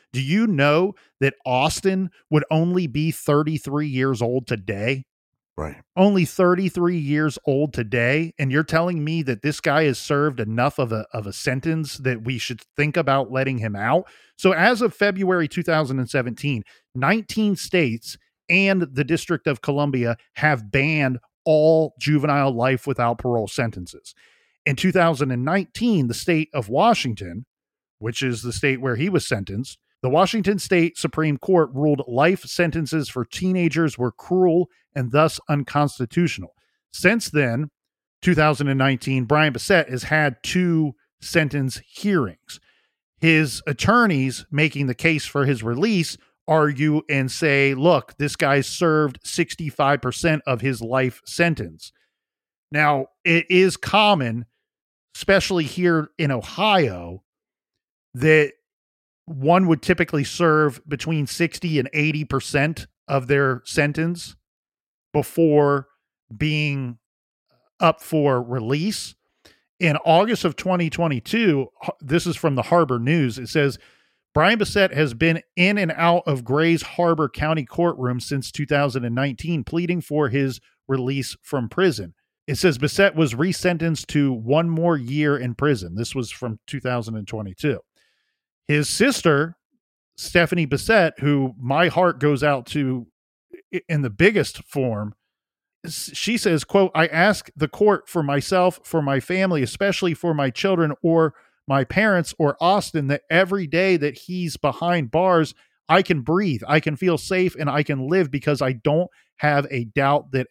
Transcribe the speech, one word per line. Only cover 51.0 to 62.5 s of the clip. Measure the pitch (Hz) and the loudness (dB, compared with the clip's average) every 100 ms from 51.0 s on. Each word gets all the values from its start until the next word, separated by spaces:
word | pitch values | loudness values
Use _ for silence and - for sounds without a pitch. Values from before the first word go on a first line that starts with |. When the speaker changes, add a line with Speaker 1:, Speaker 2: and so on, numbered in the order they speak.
| 131 - - | -2 -4 -10
Speaker 1:
sentence." | - 170 156 92 80 - _ _ _ _ _ _ _ _ | -2 0 0 -6 -12 -20 _ _ _ _ _ _ _ _
Now, | 151 147 139 - _ 175 | 0 2 0 -4 _ 0
it | 170 160 | 2 4
is | 185 190 - | 4 4 2
common, | - 202 208 185 123 113 120 _ _ _ _ _ _ - | 0 4 4 4 0 -4 -8 _ _ _ _ _ _ -6
especially | - 196 - 180 147 | 2 2 2 -2 -2
here | - 175 165 151 - | 0 2 2 -2 -4
in | 151 | -2
Ohio, | 127 - - 202 196 131 90 85 92 - _ _ _ _ _ _ _ _ 123 | -2 -4 -2 2 4 2 -2 -10 -14 -18 _ _ _ _ _ _ _ _ -2
that | 156 156 143 - _ _ _ _ _ _ - | 4 4 4 -4 _ _ _ _ _ _ -14
one | 143 135 180 185 | -2 4 4 4
would | 160 | 2
typically | - 180 170 151 | 2 0 0 -2
serve | 135 - 170 156 151 123 - | -2 0 2 4 2 -2 -10
between | 143 160 160 139 | -8 -4 -2 -4
sixty | - 170 - 175 156 | -2 -4 -2 -2 -2
and | 127 | -2
eighty | 151 156 151 147 | 0 0 -2 -2
percent | 135 - | -4 -2